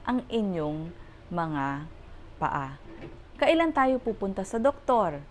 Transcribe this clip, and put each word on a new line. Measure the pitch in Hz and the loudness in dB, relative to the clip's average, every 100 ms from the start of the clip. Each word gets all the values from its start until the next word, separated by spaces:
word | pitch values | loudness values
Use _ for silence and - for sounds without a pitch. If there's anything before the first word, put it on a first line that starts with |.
ang | - 247 240 | 0 -2 0
inyong | 233 208 175 151 156 165 - - - - | 0 2 0 0 -2 -6 -10 -16 -18 -6
mga | 170 165 151 139 139 160 - - - - - | -2 0 0 0 -2 -6 -14 -14 -14 -14 -2
paa. | 151 147 135 139 - - - - - - | 0 0 -4 -8 -14 -14 -14 -14 -16 0
Kailan | 285 320 330 | 4 6 4
tayo | 302 262 262 | 4 4 4
pupunta | 240 202 196 196 | 0 -2 -2 -2
sa | 190 226 | -2 2
doktor? | 247 285 - 247 185 143 147 | 2 2 2 4 4 0 -10